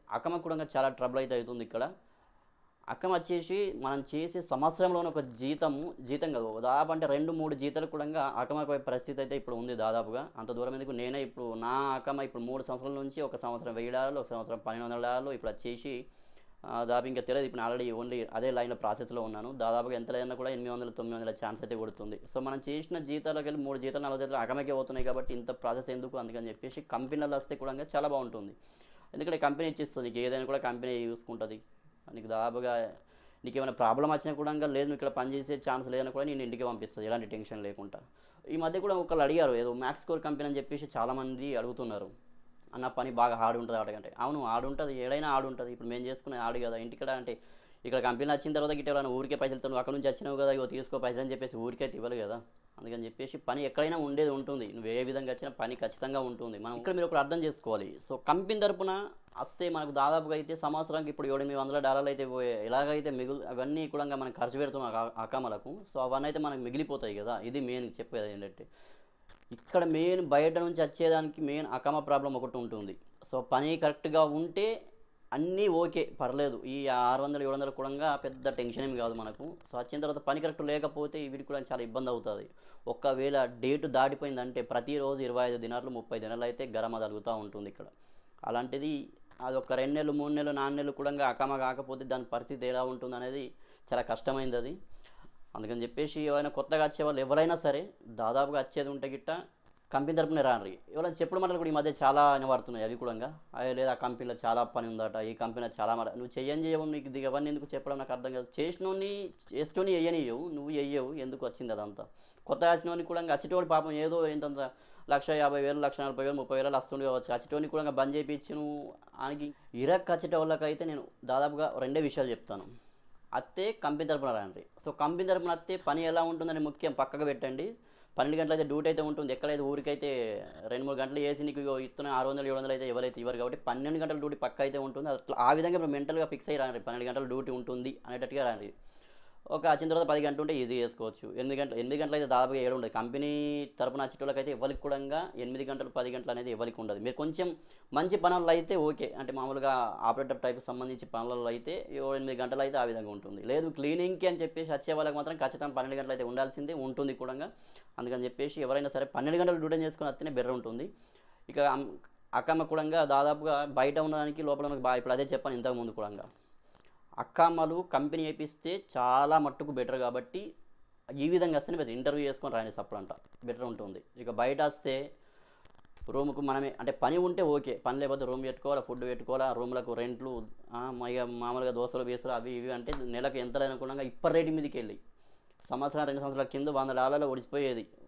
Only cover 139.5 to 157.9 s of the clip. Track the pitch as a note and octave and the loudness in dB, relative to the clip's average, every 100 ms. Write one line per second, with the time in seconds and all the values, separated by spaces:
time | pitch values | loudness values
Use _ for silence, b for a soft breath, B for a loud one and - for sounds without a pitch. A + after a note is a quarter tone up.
139.5 | D3+ D#3+ D3 D#3+ D#3+ D#3 D3+ D3 C#3+ D3+ | 2 4 4 4 4 4 4 4 0 0
140.5 | D3+ B2 B2 A#2+ - A2 - A2 F#2+ C3 | 0 0 0 0 -2 -8 -8 -10 -4 -2
141.5 | C#3 C#3 A#2 A#2+ C#3+ D3+ D3+ C#3 B2+ B2+ | 0 -2 -2 -2 0 0 0 4 4 4
142.5 | C3+ B2+ C3 A2+ A2+ A#2 C#3 D3 D3 D3 | 4 2 0 -2 -2 -2 -2 0 0 0
143.5 | D3 C#3+ - B2+ C3 C3 - C#3 C3+ C3+ | -2 -4 -2 -2 0 -4 -4 -2 -2 -2
144.5 | B2+ C3+ - C#3+ C#3 C#3 D3+ F3+ - B2 | -2 -2 -2 -2 -2 0 -2 -2 -6 -6
145.5 | C3 C3+ C3+ B2+ B2+ B2 B2 B2 B2 B2 | -4 -4 -4 -4 -2 -2 -2 -4 -4 -2
146.5 | A2 A#2 A2+ A2 G2+ A#2 C3 D3+ D#3+ F3+ | -2 -2 -2 -4 -2 -2 -2 -2 0 0
147.5 | - B B B C#3+ F3+ G3+ F3 F3+ E3+ | -2 B B B 2 4 6 6 6 6
148.5 | E3 E3 F#3+ D3+ D3+ - G#2+ B2+ C3 C3 | 6 6 4 4 2 -4 -4 -6 -4 -2
149.5 | C#3 C3 C3 A#2 E2+ A2+ A#2 C3+ B2+ B2+ | 2 4 4 2 2 4 4 2 0 0
150.5 | B2+ - B2 B2+ B2+ - A2+ A#2 B2 A#2 | -2 -4 -6 -6 -6 -6 -4 -2 0 0
151.5 | A#2+ A#2+ F3+ - C#3 C3+ C3+ C3+ B2 B2+ | -2 -4 -6 -6 -4 -2 0 -2 -2 -2
152.5 | C3+ C#3 C#3 A#2+ A2+ G#2 G#2 G2 G2+ G#2+ | 2 2 2 2 0 -4 -8 -10 -8 0
153.5 | C#3+ D#3+ C#3+ C#3+ E3 F3+ F#3 F#3 F3 D#3+ | 2 2 0 0 2 2 2 2 2 -2
154.5 | E3 D#3+ C#3+ - D#3 D3+ D3 D3 D#3+ C3+ | -2 -2 -2 0 2 2 0 -4 -2 -2
155.5 | C3 D3 C3 C3 C3+ C3 B2+ A#2+ B2+ C3+ | -2 -4 -2 -2 -2 -2 -2 -2 0 -2
156.5 | C3 C#3+ B2+ C3 B2+ C#3 B2+ B2+ C3 E3+ | -2 -6 -4 -4 -2 -2 -2 -6 -6 -8
157.5 | - B B B | -10 B B B